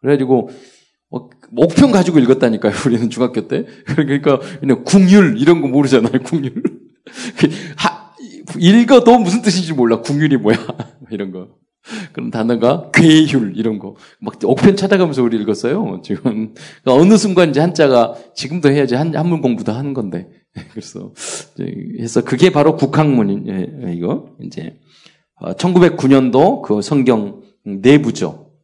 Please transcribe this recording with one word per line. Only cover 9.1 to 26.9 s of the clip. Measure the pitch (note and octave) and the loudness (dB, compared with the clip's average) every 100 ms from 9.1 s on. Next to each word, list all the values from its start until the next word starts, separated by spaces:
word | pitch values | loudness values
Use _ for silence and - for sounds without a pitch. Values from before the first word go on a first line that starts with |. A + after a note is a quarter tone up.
| A#3+ | 4
무슨 | F#3+ G#3+ | 4 0
뜻인지 | G#3+ F3+ E3+ | 0 -2 -4
몰라. | D3+ A#2 A2+ | -2 0 0
국률이 | - C#3+ D3+ C3+ | -2 -2 0 0
뭐야? | G#2+ A#2 - - | 0 -2 -2 -14
<laughs> | A#2 _ B2+ | -14 _ -14
이런 | G#2+ G2 | -10 -10
거. | F#2 F#2+ _ _ _ _ A3 F3 | -12 -18 _ _ _ _ -16 -14
그런 | - A#2+ | -12 -10
단어가 | A2+ A2+ A#2 A#2+ D#3+ - | -4 -2 0 0 0 -2
괴율 | - D#3+ D#3 D#3 C#3 G#2 F#2 | 2 4 4 2 -2 -4 -4
이런 | A2+ G#2 | -6 -6
거. | F#2+ - _ _ | -12 -20 _ _
막 | - - | -14 -6
옥편 | G#2 C3 G3+ F#3+ | -2 2 2 2
찾아가면서 | F#3+ G3 F3+ C3 | 0 0 0 0
우리 | A#2+ A2+ | -2 -2
읽었어요. | G#2+ G2+ A#2 F3 F3 F#2 | -2 -4 -4 -4 -6 -10
지금. | - G2+ C3 G#2+ A2 - - - | -10 -6 -6 -6 -10 -12 -20 -8
그러니까 | - C3 | 2 4
어느 | F3 G#3+ | 6 4
순간 | G#3+ F3+ E3+ | 2 2 2
이제 | C#3 | 2
한자가 | E3 E3 D3 B2 A2+ - - | -2 2 2 4 2 -4 -18
지금도 | - C3+ F3 D3 | -14 -10 -2 0
해야지 | C#3+ C3+ | 2 0
한-, | A#2+ D#3+ | -2 -4
한문 | D3+ E3+ E3 | -4 -2 -2
공부도 | C3 A2 G#2+ | -2 -4 -6
하는 | A2 C#3+ | -6 -8
건데. | C3+ G#2 F2 F#2 _ _ | -8 -8 -10 -12 _ _
<laughs> | - - | -20 -18
그래서 | A2+ - - F#2+ - - - - | -18 -18 -18 -18 -16 -16 -16 -16
이제 | - - - - - | -12 -12 -10 -12 -12
해서 | A2+ - | -4 -4
그게 | A#2 B2+ F3+ | -2 2 2
바로 | D3+ D3 D#3 | 4 2 2
국학문인, | C3+ C#3 D3+ B2+ G2+ G2+ G2+ | -2 2 2 2 0 -4 -6
예, | F#2+ F2+ D3 A#2 | -8 -8 -10 -10
예, | |
이거 | E2+ F2 - - _ | -6 -6 -6 -10 _
이제, | - - - _ _ _ _ _ _ _ | -16 -14 -16 _ _ _ _ _ _ _
어, | E2 | -12
천구백구 | F#2 F3 F3+ F3 E3 C3+ | -6 0 4 4 2 2
년도 | C3+ C3 B2 F3 B3+ | 4 4 2 2 0
그 | - G#2 | -4 -4
성경 | G2+ | 0